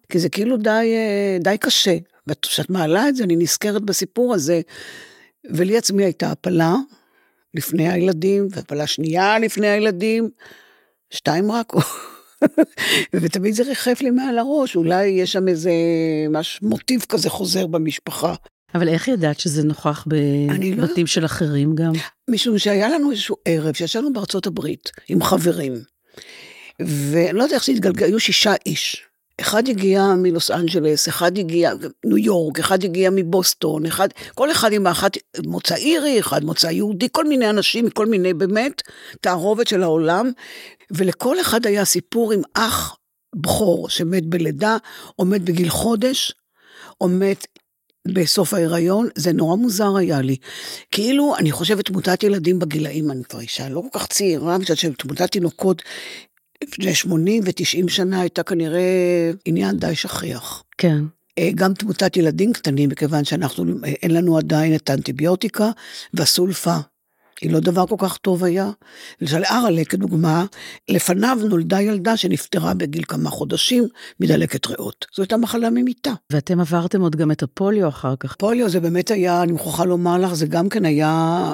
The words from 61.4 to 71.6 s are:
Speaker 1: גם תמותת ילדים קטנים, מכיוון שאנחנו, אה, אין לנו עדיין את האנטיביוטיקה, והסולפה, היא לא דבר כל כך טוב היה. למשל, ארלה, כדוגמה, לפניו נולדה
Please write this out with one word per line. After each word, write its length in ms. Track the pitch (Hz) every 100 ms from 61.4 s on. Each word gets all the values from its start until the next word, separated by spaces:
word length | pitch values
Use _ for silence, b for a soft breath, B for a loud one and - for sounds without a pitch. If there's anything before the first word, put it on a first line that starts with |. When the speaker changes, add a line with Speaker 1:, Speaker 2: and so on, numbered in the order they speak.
| 175 160
Speaker 1:
גם 180 | 185
תמותת 440 | 190 208 - 190 185
ילדים 360 | 160 160 214
קטנים, 360 | 226 151 139 143
מכיוון 340 | - 151 151
שאנחנו, 400 | 143 160 156 - 175 180 -
אה, 40 |
אין 220 | 147 170
לנו 260 | 165 175 160
עדיין 380 | 156 156 156 156
את 140 | -
האנטיביוטיקה, 800 | 135 139 131 160 185 226 - 214 214 B B B
והסולפה, 640 | 175 143 - 185 165 170 160 143 _ _ _ _ -
היא 100 | 160
לא 80 | 156
דבר 260 | 170 175 180
כל 80 | 208
כך 200 | 190 -
טוב 260 | 196 175
היה. 260 | 180 185 202 208 B B B -
למשל, 220 | 131 165
ארלה, 420 | 190 226 233 165 156
כדוגמה, 600 | 185 190 165 165 160 196 B B B -
לפניו 480 | 185 - 180 233 247 208
נולדה 320 | 170